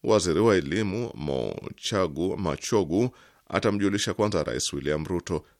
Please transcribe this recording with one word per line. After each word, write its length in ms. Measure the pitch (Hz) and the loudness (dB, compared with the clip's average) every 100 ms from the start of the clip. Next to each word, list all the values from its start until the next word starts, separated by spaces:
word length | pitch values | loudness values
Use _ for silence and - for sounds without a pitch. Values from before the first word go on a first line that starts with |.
Waziri 360 | 113 107 90 78 | 4 4 4 4
wa 160 | 113 95 | 6 4
Elimu 560 | 71 92 104 101 120 - | 2 -2 -2 -4 -6 -6
Mochagu, 1200 | 73 65 55 50 - - - 104 87 71 90 - | -4 -2 -2 -6 -12 -10 -4 0 0 0 -2 0
Machogu 800 | 87 69 - 110 82 90 123 - - _ _ | -2 -2 0 2 2 2 0 -2 -20 _ _
atamjulisha 640 | 98 107 101 98 98 - | 0 0 2 0 0 -2
kwanza 300 | 92 107 95 | 0 0 0
Rais 300 | 73 62 - | -2 -2 -4
William 320 | 73 67 76 78 | -4 -2 -2 -2
Ruto 400 | 87 - 80 - | -4 -2 -6 -6